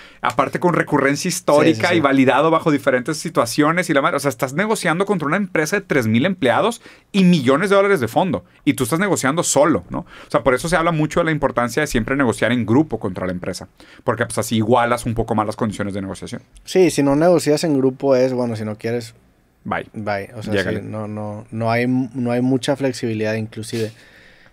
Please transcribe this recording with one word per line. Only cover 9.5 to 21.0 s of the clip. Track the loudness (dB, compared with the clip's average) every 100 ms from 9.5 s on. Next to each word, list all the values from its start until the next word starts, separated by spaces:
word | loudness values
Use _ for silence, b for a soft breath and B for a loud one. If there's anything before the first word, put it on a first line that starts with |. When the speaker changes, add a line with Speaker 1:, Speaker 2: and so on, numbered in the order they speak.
| 2 4 2 -4
Speaker 1:
¿no? | -10
O | -10 -18 -4
sea, | 0
por | 2
eso | 0 0
se | 0
habla | 0
mucho | 0 0 0
de |
la | 0
importancia | 0 -2 -2 -2 -2
de | -2
siempre | -2 -2 -2
negociar | 0 0 0
en | 0 2
grupo | 2 2 -2
contra | -6 -6 -6
la | -6
empresa. | -8 -10 -12 _ B B
Porque, | -4 -2 -2
pues, | -4
así | -2 0
igualas | 2 2 2 0 -2
un |
poco | -4 -2
más | -2 -2
las | -2
condiciones | -4 -4 -6
de | -6
negociación. | -8 -10 -12 -14 _ -20
Speaker 2:
Sí, | -2 4 4
si | 4
no | 2 4
negocias | 4 4 4 0
en | 2 2
grupo | 0 0 2 4
es, | 4
bueno, | 0 -2 -4
si |
no | -6 -6
quieres, | -6 -6 -8 -18 _ _ _ _
Speaker 1:
Bye. | -8 -8 -8
Speaker 2:
bye. | -10 -6 -6 -6 -12
O |
sea, | -4
Speaker 1:
Llégale. | -2 -2 -4
Speaker 2:
sí, | -8
no, | -10